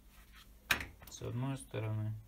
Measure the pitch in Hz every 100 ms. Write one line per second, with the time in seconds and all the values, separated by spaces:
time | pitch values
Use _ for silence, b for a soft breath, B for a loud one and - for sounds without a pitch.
0 | - - - - - - - - - -
1 | - - 117 117 135 135 - 110 110 110
2 | 107 110